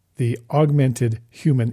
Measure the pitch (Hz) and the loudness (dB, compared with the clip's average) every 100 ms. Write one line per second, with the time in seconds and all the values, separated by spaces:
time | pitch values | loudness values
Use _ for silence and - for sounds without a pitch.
0 | _ - 120 123 - 147 151 147 131 117 | _ -6 -4 -4 -2 0 2 2 2 0
1 | 120 110 - - 156 131 113 | -2 -4 -10 -4 0 0 -2